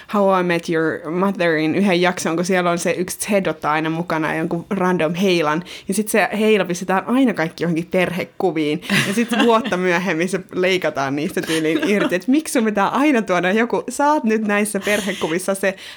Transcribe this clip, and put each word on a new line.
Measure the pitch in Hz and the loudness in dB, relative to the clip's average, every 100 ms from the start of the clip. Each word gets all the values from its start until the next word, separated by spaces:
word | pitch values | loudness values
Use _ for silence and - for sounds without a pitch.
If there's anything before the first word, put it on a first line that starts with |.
| - | -4
How | 208 196 190 | 2 4 4
I | |
Met | 180 170 170 | 2 0 0
Your | 160 160 - 147 | 0 0 -2 -4
Motherin | 175 196 190 170 156 156 | 0 0 2 0 2 0
yhden | 160 196 175 | 2 2 4
jakson, | 180 175 170 165 | 2 0 -4 -2
kun | |
siellä | 180 185 180 | 0 2 2
on | 175 | 0
se | 175 | -2
yksi | 160 180 - - | -2 -4 -6 -2
Ted | 202 175 | 0 0
ottaa | 156 151 | -2 -2
aina | 156 160 | 0 0
mukana | 160 175 160 156 | -4 -2 -2 -2
jonkun | 156 165 170 170 | -2 -4 -4 -4
random | 196 180 180 160 | -2 0 2 0
heilan. | 170 196 175 151 156 - - - | 0 2 2 2 -2 -4 -12 -4
Ja | |
sit | 196 214 | -4 0
se | 220 180 - | 0 0 2
heila | 220 214 | 2 2
pistetään | 180 175 180 190 185 | 0 -4 -2 -2 0
aina | 247 262 | 2 2
kaikki | 175 165 - | 2 -2 -2
johonkin | 165 160 175 | -2 -2 0
perhekuviin. | - 175 175 - _ 185 160 151 151 - 185 143 | 0 0 -2 -8 _ -2 0 0 -2 0 0 0
Ja | |
sit | 202 226 240 | 0 0 2
vuotta | 233 220 226 180 | 4 4 2 -2
myöhemmin | 185 170 185 160 180 | 0 0 0 -2 -2
se | 185 - | -4 -6
leikataan | - 185 185 160 135 139 143 | -2 0 2 0 -2 -2 -2
niistä | 156 - | -4 -4
tyyliin | 165 160 156 160 170 | -2 0 0 0 2
irti. | 202 294 | 0 0
Et | 175 - | -2 2
miksi | 285 311 | 0 2
sun | 269 | 0
pitää | 220 208 196 | 0 0 0
aina | 220 294 247 | 2 2 2
tuoda | 185 180 180 | 2 0 2
joku, | 214 233 185 - | 2 0 -2 -4
sä | 247 285 | 0 2
oot | 302 | 2
nyt | 226 220 | 2 0
näissä | 214 202 208 196 | 0 0 0 -2
perhekuvissa | 196 208 190 190 170 170 190 | 0 -2 -2 -4 -2 -2 -2
se | 196 196 185 - | -2 -2 -4 -14